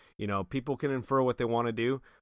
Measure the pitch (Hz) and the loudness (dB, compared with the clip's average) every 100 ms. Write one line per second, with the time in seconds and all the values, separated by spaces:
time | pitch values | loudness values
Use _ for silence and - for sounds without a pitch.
0 | - - 104 98 92 135 127 135 143 135 | -20 -8 -2 -2 -2 -4 -4 -2 -2 -2
1 | - 135 127 - 117 117 117 113 120 135 | 0 2 2 2 0 2 0 0 0 0
2 | - _ | -6 _